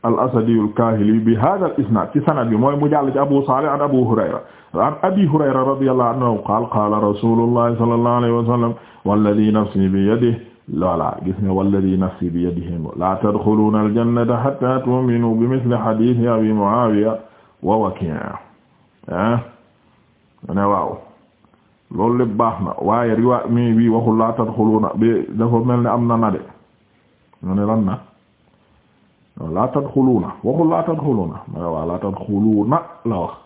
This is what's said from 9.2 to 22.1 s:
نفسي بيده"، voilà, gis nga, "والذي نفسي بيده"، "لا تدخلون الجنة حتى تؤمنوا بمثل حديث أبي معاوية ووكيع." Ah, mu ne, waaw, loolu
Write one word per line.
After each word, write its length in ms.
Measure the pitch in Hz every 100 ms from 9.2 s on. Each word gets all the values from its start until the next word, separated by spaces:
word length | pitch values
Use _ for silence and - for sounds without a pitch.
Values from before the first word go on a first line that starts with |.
| 104 104 107
نفسي 340 | 107 104 98 95
بيده"، 460 | 98 98 117 120 113 - - -
voilà, 480 | 76 92 87 78 -
gis 160 | 87 92
nga, 140 | 101
"والذي 420 | 95 98 98 95 95
نفسي 300 | 92 - 87
بيده"، 720 | 85 87 85 85 85 78 -
"لا 160 | 90 95
تدخلون 520 | 104 104 104 107 107 107
الجنة 540 | 107 110 117 120 117 120
حتى 360 | 127 139 127 131
تؤمنوا 500 | 127 127 127 117 117
بمثل 360 | 110 117 131 120 117
حديث 500 | 110 110 117 120 117
أبي 260 | 113 110
معاوية 600 | 110 101 113 120 104 107 113 - - _ _
ووكيع." 560 | - 110 101 92 85 76 - - - _ _ _ _ _ -
Ah, 280 | 87 107 120 120 - _ _ _ _ _ _ _ _
mu 120 | -
ne, 100 | 92
waaw, 260 | 101 101 80 95 - - _ _ _ _ _ _ _
loolu 280 | 87 110